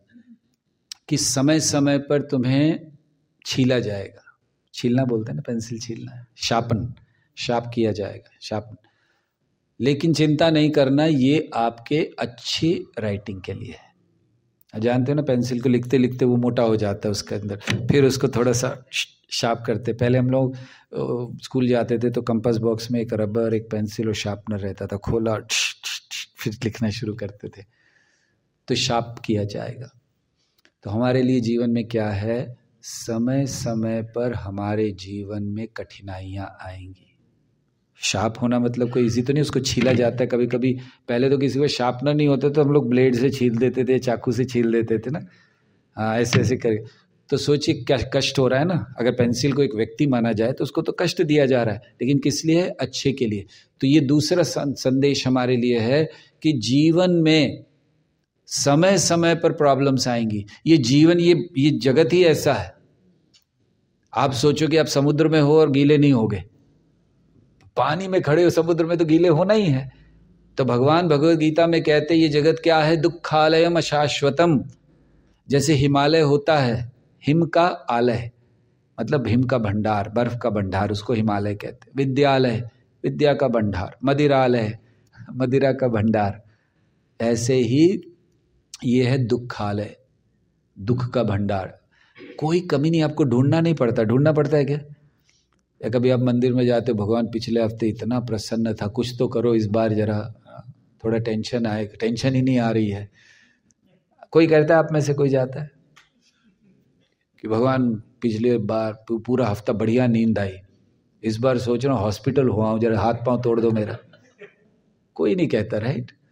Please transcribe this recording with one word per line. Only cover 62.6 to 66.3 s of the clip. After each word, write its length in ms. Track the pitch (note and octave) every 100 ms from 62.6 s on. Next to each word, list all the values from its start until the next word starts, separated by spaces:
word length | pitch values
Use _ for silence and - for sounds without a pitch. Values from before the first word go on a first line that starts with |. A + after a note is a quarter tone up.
| F2 - _ _ _ _ _ _ _ _ _ _ _ _ _
आप 180 | A2+ C3+
सोचो 360 | B2 D3 C3+ D#3
कि 80 | D#3
आप 100 | C#3+
समुद्र 420 | C#3+ C#3+ D3 D#3
में 120 | D#3
हो 200 | C#3+ D#3
और 100 | D3+
गीले 280 | C3+ C#3+ D3+
नहीं 140 | C#3+
होगे, 320 | B2 G#2+